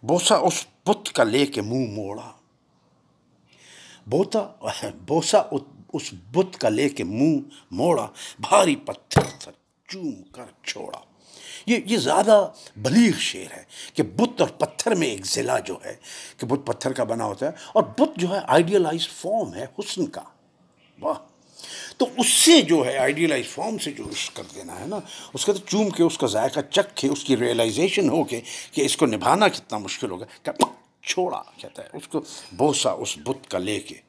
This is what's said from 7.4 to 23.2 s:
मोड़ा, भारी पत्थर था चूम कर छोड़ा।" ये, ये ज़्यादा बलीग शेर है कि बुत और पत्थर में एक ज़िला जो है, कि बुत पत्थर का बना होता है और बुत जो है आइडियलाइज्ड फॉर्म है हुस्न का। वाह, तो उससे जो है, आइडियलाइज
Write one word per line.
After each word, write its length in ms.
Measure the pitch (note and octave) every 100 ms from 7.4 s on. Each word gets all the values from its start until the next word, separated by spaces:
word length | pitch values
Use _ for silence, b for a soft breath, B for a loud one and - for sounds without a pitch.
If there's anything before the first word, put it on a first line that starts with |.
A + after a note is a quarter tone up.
| C3+ B B
मोड़ा, 380 | C3 C#3 D#3+ G#2 B B B
भारी 360 | G#2 G3+ F#3 C#3
पत्थर 460 | - G2+ _ -
था 300 | - - - - _ _ _
चूम 220 | F#3+ E3
कर 400 | G2+ F#2 - B2 _ -
छोड़ा।" 380 | - - - - _ B B B B -
ये, 160 | A#3+ -
ये 100 | A3
ज़्यादा 580 | C3 D#3+ G#3 G#3+ F3+ - B -
बलीग 360 | A2 F3 A#3
शेर 380 | D#3 - F#2 F#2
है 140 | - - B B -
कि 60 |
बुत 380 | G#2 F#2 B3 -
और 180 | D#3+ -
पत्थर 340 | D3+ - -
में 120 | G3+ D3
एक 180 | G2+
ज़िला 340 | F#2+ A2 A#2 B2
जो 220 | - F2+
है, 160 | - - B B B -
कि 60 | B2
बुत 200 | C#3+ C#3+
पत्थर 260 | A#2+ C3
का 120 | C3
बना 200 | A2+ A2+
होता 220 | A2+ G2 C#3
है 80 | E3 B A3
और 200 | A3 -
बुत 160 | D#4 D#4
जो 100 | F3
है 160 | F#3+ -
आइडियलाइज्ड 600 | C3+ E3+ G3+ D#3+ E3 D#3+
फॉर्म 440 | - E3 A3 D#3+
है 120 | A2 C3 -
हुस्न 280 | - - E3
का। 200 | - D#2 _ _ _ _ _ _ _
वाह, 260 | D3 D3+ - _ _ B B B B -
तो 60 | B3+
उससे 560 | - A#3+ - D4+ E4
जो 200 | F3 E3
है, 160 | B2+ C3+
आइडियलाइज 480 | C3 D3